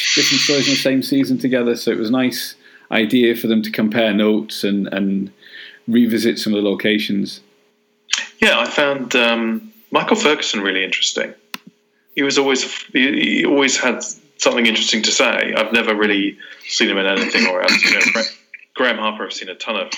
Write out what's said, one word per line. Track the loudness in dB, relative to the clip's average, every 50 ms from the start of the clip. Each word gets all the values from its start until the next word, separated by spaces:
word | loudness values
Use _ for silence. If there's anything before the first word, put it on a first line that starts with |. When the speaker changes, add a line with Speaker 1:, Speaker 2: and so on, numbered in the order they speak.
| -2 0 0
Speaker 1:
different | 0 0 2 0 0
stories | 0 2 2 2 2
in | 0 0
the | 0
same | 2 2 2 2
season | 2 2 2 2 2 2 0 0
together. | 0 0 2 2 2 0 0
So | 0 0 -2
it | 0
was | 0 0 0
a |
nice | 0 2 0 0 -2 -4 -8 -10 -12 -18 -20 -20 -20 -20 -8 -2
idea | 0 0 2 2 4 4 4 4 2
for | 2 0
them | 0 0 0 0
to | -2
compare | -2 -2 -2 0 0 0 2 2 2
notes | 2 2 2 2 0 -2 -4 -6 -4 -2
and, | -2 0 -2 -2 -2
and | -2 -2 -2 0 -2 -2 -4 -6 -10 _ -20 -20 -20 -20 -20 -20 -20 -12 _
revisit | 0 2 4 4 4 2 0 0 0 -2
some | -2 -2 -2 0
of | 2 2
the | 0
locations. | 0 0 0 0 0 0 0 -2 -2 -2 -4 -4 -8 -14 -18 _ _ _ _ _ _ _ _ _ _ _ _ -6 -4 -4 -4 -8 -4 0
Speaker 2:
Yeah, | 2 2 4 2
I | 0 0
found, | 0 0 0 2 0 -2 -2 0 0
um, | 2 2 2 2 0 0 -2 -4 -6 -8 -12 -20 -20 _ _
Michael | -2 -2 0 0 0
Ferguson | 2 2 2 2 0 -2 -4 -4 -2
really | -2 -2 0 -2 -2
interesting. | -2 -2 -2 -2 -2 -2 -2 -4 -6 -8 -16 _ _ -18 -18 _ -20 -20 _ _ _ _ _ _ _ -4
He | -2 -2
was | 2 2
always, | 2 2 4 2 0 0 -4 -8 -12 -10 -2 0
he, | 2 2 2 2 0 0 0 2 2
he | 2
always | 2 4 4 4 2 2
had | 0 0 0 -2 -2 -6 -10 -12 -14 _ _ _
something | -2 0 0 2 2 2
interesting | 2 2 0 0 0 0 0 0
to | 0
say. | 0 2 2 2 2 0 -2 0 -2
I've | -2 -2 0 0
never | 0 0 0 0
really | 0 2 2 2 0 0 -2 -4 -8 -14 -20 -20 -18 -12
seen | -6 -2 0 0 0
him | 0 0
in | 0
anything | 0 0 0 0 0 0 0 0
or | 0 0 0 0
else. | 0 0 2 2
You | 2 2
know, | 2 2 0 0
Gra-, | 0 -2 -4 -8 -14 _ _ -20 -20 -20 _ -4
Graham | 0 0 0 0
Harper, | 0 -2 -4 -4 -4 -8
I've | -8 -10
seen | -10 -10 -12
a | -12
ton | -10 -8 -6 -4
of | -4 -6 -6 -8